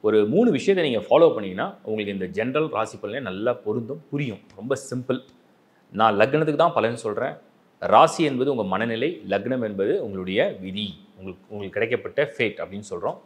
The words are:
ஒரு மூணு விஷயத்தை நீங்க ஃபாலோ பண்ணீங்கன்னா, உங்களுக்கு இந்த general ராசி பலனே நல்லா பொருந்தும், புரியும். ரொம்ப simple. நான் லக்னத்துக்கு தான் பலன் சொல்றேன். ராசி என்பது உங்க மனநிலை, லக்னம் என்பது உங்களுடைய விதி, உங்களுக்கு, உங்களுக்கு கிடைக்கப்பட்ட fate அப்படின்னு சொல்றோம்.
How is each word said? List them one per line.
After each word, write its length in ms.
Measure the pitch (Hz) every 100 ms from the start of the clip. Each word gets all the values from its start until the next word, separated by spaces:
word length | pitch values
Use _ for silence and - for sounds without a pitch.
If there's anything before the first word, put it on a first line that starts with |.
ஒரு 240 | 107 107 104
மூணு 260 | 156 240
விஷயத்தை 380 | 139 - 190 156
நீங்க 120 | 113 98
ஃபாலோ 260 | 135 165
பண்ணீங்கன்னா, 440 | 110 98 92 175 -
உங்களுக்கு 300 | - 110 101 98
இந்த 120 | 90 90
general 340 | 117 139 156
ராசி 280 | 104 110 95
பலனே 240 | 101 120
நல்லா 320 | 113 95 113
பொருந்தும், 480 | 123 104 110 113 156 -
புரியும். 300 | 143 135 98 _ -
ரொம்ப 220 | 113 127 -
simple. 300 | 123 123 127 - _ _ _ _ _ _
நான் 280 | 98 110 101
லக்னத்துக்கு 360 | 113 151 156 147
தான் 180 | 170
பலன் 220 | 123 110 120
சொல்றேன். 400 | 113 104 131 - _ _ _ _
ராசி 440 | 92 107 156 -
என்பது 280 | 151 127 135
உங்க 120 | 127
மனநிலை, 580 | 98 95 117 113 147 175 98
லக்னம் 340 | 98 110 131
என்பது 400 | 110 98 98 190
உங்களுடைய 540 | 120 95 92 98 190 95
விதி, 260 | 95 95 101 80 - -
உங்களுக்கு, 280 | 95 90 _
உங்களுக்கு 300 | 104 98 101
கிடைக்கப்பட்ட 480 | 113 120 - - 147 -
fate 240 | 113 -
அப்படின்னு 300 | 87 98 104
சொல்றோம். 280 | 90 104 -